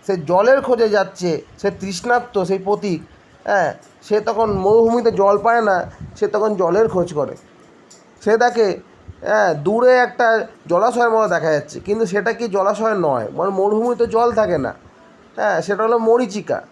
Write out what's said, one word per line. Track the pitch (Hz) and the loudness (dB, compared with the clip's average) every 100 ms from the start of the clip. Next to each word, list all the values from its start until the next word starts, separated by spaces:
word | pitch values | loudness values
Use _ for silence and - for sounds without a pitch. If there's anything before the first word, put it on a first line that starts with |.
সে | - 190 147 | -4 -6 0
জলের | 180 226 269 | 2 4 2
খোঁজে | 254 240 226 | 2 0 2
যাচ্ছে, | 202 190 - 175 151 - - | 0 -2 -4 -4 -4 -8 -8
সে | 208 | -6
তৃষ্ণার্ত | - 196 180 240 240 240 202 | -6 -10 -8 -2 -2 0 -4
সেই | 175 190 185 | -2 -4 -2
পথিক, | 208 202 160 - - _ _ - | -4 -2 -6 -8 -20 _ _ -2
হ্যাঁ, | 202 156 - - _ - | 0 0 -4 -20 _ -4
সে | 208 | -2
তখন | 208 214 220 196 190 | -2 -2 -2 0 4
মরুভূমিতে | 226 226 240 226 | 4 4 2 0
জল | 180 196 202 | 2 2 4
পায় | 214 233 214 | 2 2 2
না, | 185 - - - - | 0 -2 -12 -20 -6
সে | 208 | -2
তখন | 208 214 202 | 0 -2 0
জলের | 170 175 226 | 0 2 0
খোঁজ | 180 170 | 0 -4
করে। | 151 131 - - - - - _ - _ _ | -4 -6 -8 -20 -20 -20 -20 _ -20 _ _
সে | 202 220 | 0 2
দেখে, | 240 220 208 - - - - - | 2 2 0 -2 -12 -20 -20 -12
হ্যাঁ, | - 214 196 151 | -2 2 2 0
দূরে | 147 220 247 254 | -2 2 4 4
একটা | 240 - 233 226 - - - | 2 0 2 2 -2 -14 -2
জলাশয়ের | 175 226 233 233 | 0 2 2 2
মতো | 220 208 | 2 0
দেখা | 170 160 | 0 0
যাচ্ছে, | 151 - - | -2 -4 -14
কিন্তু | - 214 214 | -6 -4 -2
সেটা | 208 202 | -2 -2
কি | 226 233 | -4 -4
জলাশয় | 196 190 208 220 208 | 0 0 0 -2 0
নয়, | 160 127 107 | 0 -2 -4
মানে | 139 185 | -4 -4
মরুভূমিতে | 190 202 214 240 240 233 | 0 0 0 -2 0 0
জল | 226 240 | 2 2
থাকে | 220 214 165 | 0 0 0
না, | 123 - - _ - - - - | -4 -8 -20 _ -20 -20 -18 -4
হ্যাঁ, | 208 170 | -2 -2
সেটা | 180 196 | -2 -2
হলো | 220 233 | 0 2
মরীচিকা। | 220 240 233 202 147 117 - | 2 2 2 -6 -4 -6 -6